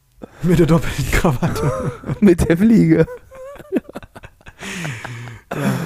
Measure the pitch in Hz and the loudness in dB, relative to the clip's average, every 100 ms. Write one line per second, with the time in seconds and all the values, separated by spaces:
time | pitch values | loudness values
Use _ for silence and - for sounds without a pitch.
0 | _ _ - - 175 170 165 165 - - | _ _ -20 -6 0 2 4 4 2 -4
1 | 131 - 180 123 - - 147 127 131 - | -2 0 0 0 -2 -2 -4 -4 -6 -8
2 | - 139 208 175 - 170 220 220 165 160 | -8 2 4 4 2 2 4 6 6 4
3 | 160 - - 539 523 571 605 381 - - | 2 -4 -20 -20 -18 -18 -8 -8 -6 -12
4 | - - - _ - - 196 190 160 117 | -18 -20 -20 _ -20 -18 -14 -12 -10 -12
5 | - 117 120 113 - 151 139 131 | -14 -14 -16 -18 -12 -6 -4 -4